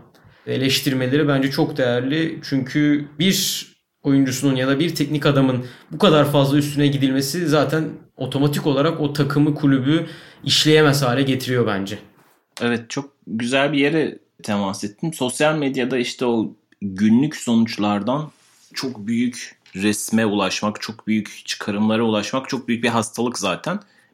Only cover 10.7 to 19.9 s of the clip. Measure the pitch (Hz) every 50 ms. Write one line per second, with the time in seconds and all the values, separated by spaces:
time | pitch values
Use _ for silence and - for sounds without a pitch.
10.7 | 156 156 151 147 139 143 139 120 120 135 139 135 131 127 - 127 127 123 113 107
11.7 | 101 95 98 98 104 95 - - _ _ _ _ _ _ _ _ - - 120 117
12.7 | 117 113 117 - - 143 135 - _ _ - - 101 113 120 120 131 135 143 147
13.7 | 151 139 139 143 160 160 139 - - - _ _ _ - - - - 101 - -
14.7 | 202 - 104 101 - - 175 160 - - 131 123 - - 151 156 156 156 143 135
15.7 | 131 131 120 127 135 123 123 120 - - 131 120 117 110 101 101 - _ _ _
16.7 | _ - 101 98 92 95 107 110 113 123 147 151 147 - - 120 117 113 113 113
17.7 | - 104 104 104 104 101 101 120 131 147 156 147 - _ _ _ _ _ _ _
18.7 | - - - 127 113 107 101 110 117 117 123 123 123 - - - - _ _ _
19.7 | - 95 98 104